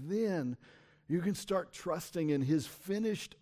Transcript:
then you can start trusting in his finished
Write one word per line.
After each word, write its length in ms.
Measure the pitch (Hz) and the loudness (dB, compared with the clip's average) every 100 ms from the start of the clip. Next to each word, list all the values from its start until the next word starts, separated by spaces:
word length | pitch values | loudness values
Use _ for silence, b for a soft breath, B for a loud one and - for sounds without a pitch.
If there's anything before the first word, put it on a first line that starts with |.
| 143 | -2
then 520 | 208 226 180 127 123 B B B B B | 0 2 2 0 -4 B B B B B
you 100 | 165 | 0
can 160 | 180 196 | 2 -2
start 380 | - 190 175 | 0 0 0
trusting 560 | - 175 165 - 175 156 | -6 -2 -2 -2 0 2
in 120 | 143 | 2
his 240 | 131 156 - | 4 2 0
finished 720 | - - 202 220 208 - - | -8 -4 0 0 -2 -6 -12